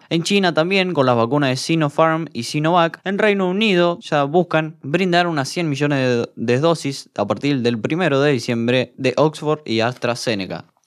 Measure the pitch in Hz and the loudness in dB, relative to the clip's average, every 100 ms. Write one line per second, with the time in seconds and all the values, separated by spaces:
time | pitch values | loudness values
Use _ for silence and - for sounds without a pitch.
0 | _ 165 156 202 185 156 170 196 185 151 | _ -4 0 2 2 0 0 0 0 2
1 | 131 120 117 147 139 127 - 165 147 - | 2 2 2 2 0 -2 -2 0 0 2
2 | 160 160 160 117 113 151 156 175 165 - | 2 2 -4 -8 -6 -2 2 2 2 -2
3 | 180 202 214 202 185 185 220 175 175 170 | -6 0 2 2 0 0 2 2 2 0
4 | - 151 143 170 170 160 156 156 139 175 | -2 0 2 2 2 0 -2 -8 -6 -2
5 | 190 175 175 156 131 180 165 135 147 139 | 0 2 0 -2 -4 -4 -4 -2 0 0
6 | 127 120 - - 117 123 165 160 139 135 | 2 0 -2 -6 -2 2 2 0 -2 -8
7 | - - 101 - 143 143 117 117 117 160 | -10 -4 -2 -2 0 0 0 -2 -2 -2
8 | 175 135 147 131 123 117 117 127 120 - | 0 2 2 0 0 -2 0 0 -2 -2
9 | 131 127 156 151 151 151 151 110 113 127 | -2 2 0 0 -4 -4 -2 -2 -2 -2
10 | 120 120 - 104 92 82 - _ | -4 -4 -4 -4 -6 -10 -12 _